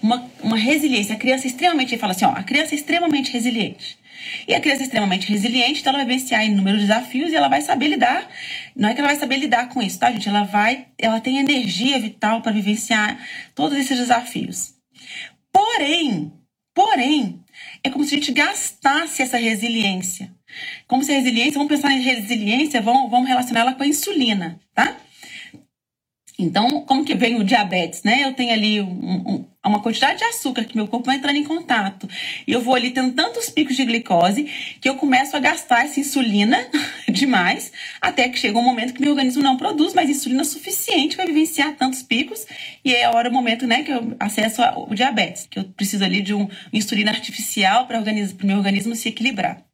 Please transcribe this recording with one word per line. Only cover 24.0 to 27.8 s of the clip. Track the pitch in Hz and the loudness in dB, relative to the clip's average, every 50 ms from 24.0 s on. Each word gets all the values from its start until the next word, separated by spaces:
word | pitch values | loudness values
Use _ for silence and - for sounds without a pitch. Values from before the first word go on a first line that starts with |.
| - 403 403 330 254 233 208 196 180 165 170 - _ _ _ | 0 -2 0 0 2 2 0 0 -2 -6 -10 -12 _ _ _
tá? | - 240 - - - - _ _ - - - - - - - - - _ _ _ _ _ _ _ _ _ _ _ _ _ - - - | 0 0 0 0 -8 -20 _ _ -20 -20 -18 -18 -18 -18 -18 -20 -20 _ _ _ _ _ _ _ _ _ _ _ _ _ -20 -8 -4
Então, | 185 165 180 196 220 247 294 294 - | -4 0 2 2 2 2 2 0 2
como | - 269 262 311 | 2 2 2 2
que | - 311 | 0 2
vem | 190 214 233 233 | 2 2 2 2
o | 233 202 | 2 2
diabetes, | 190 262 233 208 185 180 185 | 4 4 4 2 2 0 0